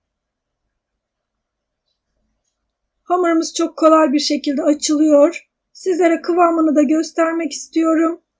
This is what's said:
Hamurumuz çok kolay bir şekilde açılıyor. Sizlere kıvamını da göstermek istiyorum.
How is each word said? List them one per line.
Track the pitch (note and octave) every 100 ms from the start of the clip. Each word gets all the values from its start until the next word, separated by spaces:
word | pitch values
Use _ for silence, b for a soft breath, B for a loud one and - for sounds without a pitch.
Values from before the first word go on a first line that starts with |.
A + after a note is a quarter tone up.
| _ _ _ _ _ _ _ _ _ _ _ _ _ _ _ _ _ _ _ _ _ _ _ _ _ _ _ _ _ _
Hamurumuz | - F4+ E4+ E4 D#4+
çok | - E4 -
kolay | D#4+ D#4+ D#4
bir | C#4+
şekilde | - D4 D4 C#4
açılıyor. | E4 D4+ - D4+ D#4 C#4+ D#4 - - _ _
Sizlere | - F#4+ E4 E4+ D#4+
kıvamını | F4+ F4 E4+ E4 D#4 C#4+
da |
göstermek | C#4+ D#4 D#4+ - E4 E4 D#4
istiyorum. | - - D#4+ E4 D#4+ E4 E4+ _